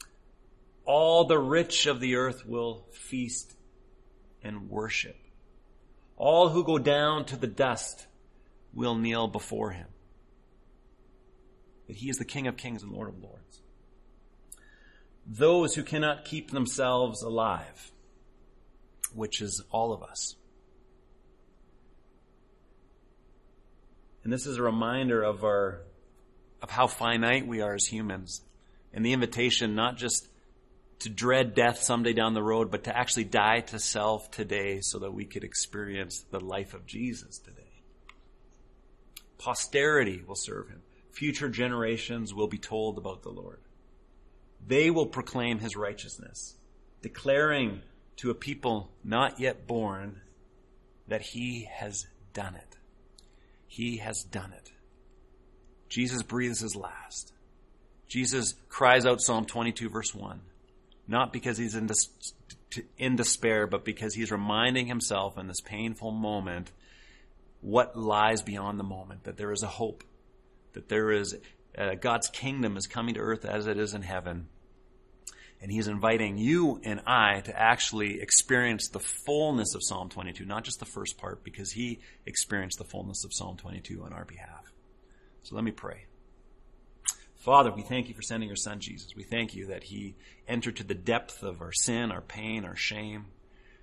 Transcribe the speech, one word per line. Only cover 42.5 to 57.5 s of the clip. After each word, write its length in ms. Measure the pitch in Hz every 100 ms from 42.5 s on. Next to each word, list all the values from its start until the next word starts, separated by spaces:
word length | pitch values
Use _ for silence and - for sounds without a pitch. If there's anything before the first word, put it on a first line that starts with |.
| 107
told 400 | - 110 110 104
about 260 | 98 92
the 60 | 92
Lord. 280 | 92 90 90 - - - - - - - - - -
They 280 | 98 131 160
will 140 | 165 147
proclaim 520 | 127 120 127 120 113
his 160 | 113
righteousness, 800 | 104 104 104 - - - - - - - - - -
declaring 840 | 113 - 135 139 151 143 117 95 - - - -
to 120 | 123
a 40 |
people 580 | 113 - 143 123 107 92 -
not 380 | 104 113 131 -
yet 260 | 127 - -
born 540 | 117 107 95 101 95 - - - _ - - - - -
that 140 | 110
he 420 | - 120 123 120
has 420 | 110 - 104 101 - - -
done 220 | - 95
it. 220 | 87 - - - - - - - - - - -
He 300 | - 120 113
has 260 | 110 107
done 300 | 90 101 92
it. 180 | 92 - - - - - - - - - - - - -
Jesus 340 | 123 123 123
breathes 380 | 107 117 123 110
his 160 | 113 101
last. 560 | 90 - - - - - -